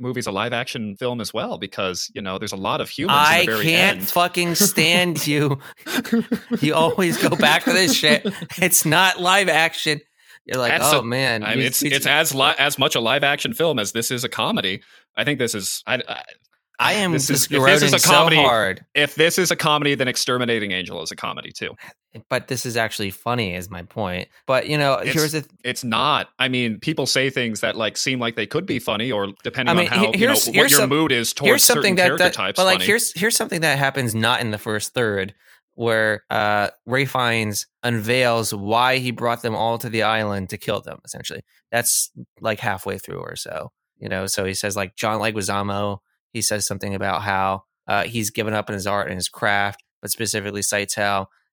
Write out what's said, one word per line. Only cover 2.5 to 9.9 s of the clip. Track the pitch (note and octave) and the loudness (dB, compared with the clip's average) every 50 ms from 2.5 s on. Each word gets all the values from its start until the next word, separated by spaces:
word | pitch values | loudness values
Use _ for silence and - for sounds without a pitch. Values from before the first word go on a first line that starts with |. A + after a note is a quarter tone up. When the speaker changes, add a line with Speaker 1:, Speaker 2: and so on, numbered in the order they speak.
| - | -8
Speaker 1:
a | |
lot | G2 F#2+ G#2 C3 D3+ | -6 -4 -4 -2 -4
of | C#3 - | -4 -6
humans | - - C#3+ F#3+ C#3 C#3+ D3 D3+ | -8 -6 -2 0 2 4 4 4
in | - | 4
the | E3+ F3+ | 4 4
Speaker 2:
I | |
Speaker 1:
very | - - - G#2+ | 2 0 0 0
Speaker 2:
can't | D#3+ E3 F3 F#3 G3 G3+ F#3 | 2 4 4 4 2 2 0
Speaker 1:
end. | F#3+ G3 | -2 -2
Speaker 2:
fucking | - F3 F3 F3 F3 F3+ F3 E3+ E3+ | 2 2 2 2 0 -2 -2 0 2
stand | - G3+ G3 - - D#3+ D#3+ E3+ F3 F3+ F3+ E3 D3 - | 2 2 2 2 2 2 4 4 4 2 2 0 -2 0
you. | D3+ D3 D3 D3 C#3+ C#3 C#3 - - - _ - | 0 2 2 2 2 0 -2 -4 -12 -20 _ -12
Speaker 1:
<laughs> | - - - A#3 - - A#3 - - A#3+ - - - A#3+ - | -8 -6 -6 -4 0 0 0 0 0 -4 -6 -4 -4 -4 0
Speaker 2:
You | - D3+ D3+ | 0 2 4
always | C3+ D#3+ E3 D#3+ - F#3+ E3+ E3 - | 4 4 4 4 2 0 0 2 2
go | - D#3+ | 2 0
back | D#3+ D3+ - D3 D3+ F3 - | 2 4 4 4 4 4 4
to | B3+ F3 | 2 2
this | F3+ F#3+ E3+ C4 | 4 4 4 2
shit. | - - D3+ D3+ D3 - G#3 G3 - - - - - | 4 4 4 4 4 2 -2 -6 -6 -10 -10 -4 0
It's | F3+ F3+ - - - | 0 2 4 4 4
not | D#3+ D3+ E3+ F#3+ F#3+ F3+ F3+ | 4 4 6 6 4 2 2
live | F3+ F3+ F#3 G3+ G3+ F3+ | 2 4 4 4 4 4
action. | D#3 D#3 D#3+ E3 - - - D#3+ | 4 4 4 2 0 -2 -2 -2